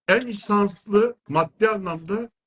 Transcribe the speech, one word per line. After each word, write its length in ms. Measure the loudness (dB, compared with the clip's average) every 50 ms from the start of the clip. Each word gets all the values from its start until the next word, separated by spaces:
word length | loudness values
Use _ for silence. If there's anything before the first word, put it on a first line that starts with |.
| _ 2
en 220 | 2 2 2 -2
şanslı, 840 | -8 -10 -4 0 2 2 2 0 -2 -8 -6 0 2 4 4 2 0 -6 _ -2
maddi 400 | 0 0 0 0 0 _ 0 0
anlamda 600 | 0 -2 -4 -6 -8 -8 -8 -6 -6 -6 -6 -10 _ _ _